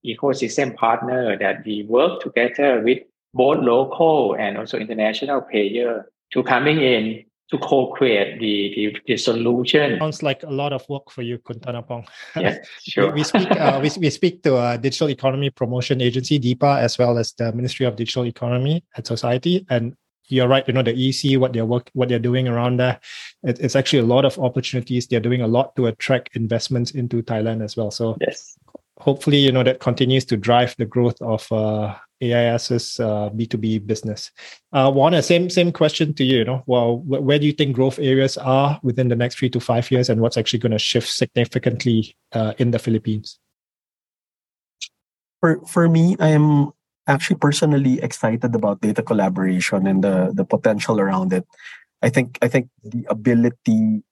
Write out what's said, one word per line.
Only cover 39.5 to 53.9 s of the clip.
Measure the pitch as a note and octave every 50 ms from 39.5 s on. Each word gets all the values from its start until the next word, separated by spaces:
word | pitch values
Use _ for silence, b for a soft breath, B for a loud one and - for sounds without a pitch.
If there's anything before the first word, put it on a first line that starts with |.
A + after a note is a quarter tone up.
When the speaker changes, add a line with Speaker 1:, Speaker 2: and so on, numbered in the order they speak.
Speaker 2:
to | - A#2+
five | - - A#2 A#2+ A#2+ -
years, | C3 B2 B2 -
and | A#2 A2
what's | A2+ A#2+ -
actually | A#2+ A2 - - G#2+
gonna | - A#2 A2 G#2+
shift | - - - A#2+ -
significantly, | - - - C3 - _ B2 A#2+ - - B2+ - C3 A#2 G#2+ - B2+ A2+ A2 G#2+ - _ _ _ _ -
uh, | A#2 A2 G#2+ G2+
in | - B2 A#2+
the | A#2+ A#2
Philippines? | - B2 A2+ G#2+ _ A2+ A2 G#2+ G#2 - - _ _ _ _ _ _ _ _ _ _ _ _ _ _ _ _ _ _ _ _ _ _ _ _ _ _ _ _ _ - - _ _ _ _ _ _ _ _ _ _
Speaker 3:
For, | - E3 D#3+ - -
for | - - F3 E3+
me, | E3+ D#3+ E3 E3 F3 F#3+ -
I | D#3+ D#3
am | D#3 D3+ D3+ D3+ D3 C#3+ C#3+ D3 _ _ _ _ _ _ _
actually | - C#3 C3+ - - F3+
personally | - - C#3+ C#3+ - E3 D3+ D3 C#3 C#3 C3 B2+ -
excited | - A#2 - - - A2 A2+ A#2 B2 A#2+ A2+
about | A2+ G#2+ G#2 G2+ -
data | - G#2+ G#2+ - A2+
collaboration | - A#2 G#2 - F#2 F#2 F#2 F#2+ F#2 F#2 F2+ - - G#2+ G2 F#2+
and | G2 F#2+ F#2+ F#2+
the, | G2+ F#2+ F#2 F#2 F#2 G2+
the | G2 F#2
potential | - - G2+ - A2 G#2+ G2+ - - A2+ G#2
around | G2 G2 F#2+ F#2 F#2 F#2 F#2
it. | F#2 F2+ _ B B B B B B B B B _
I | - A#2
think, | A#2+ C3+ B2+ B2 - -
I | A#2+
think | A#2+ - C3 B2 - _ _ _
the | G#2+ A2 A#2+ - -
ability | - A2 G#2+ B2+ A#2+ A#2 A#2 B2 A#2+ _ _ - A2+ A2 A2 A2